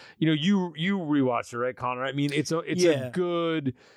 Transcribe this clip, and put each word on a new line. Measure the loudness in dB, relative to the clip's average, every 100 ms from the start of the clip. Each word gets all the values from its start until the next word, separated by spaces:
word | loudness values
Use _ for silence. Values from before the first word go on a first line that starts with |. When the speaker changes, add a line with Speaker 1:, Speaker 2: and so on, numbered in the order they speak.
| -16 -2
Speaker 1:
you | 0
know, |
you, | 2 4 2 2 -4
you | -2 -2
rewatched | 2 2 2 0 -4
it, | -4
right, | -4 -2
Connor? | -4 -4 -4
I |
mean, | -2 -2
it's | -2 -2
a, | -4
it's | -2 2
Speaker 2:
Yeah. | 4 4 0
Speaker 1:
a |
good, | -4 -2 0 0 -2 -2 -6 -14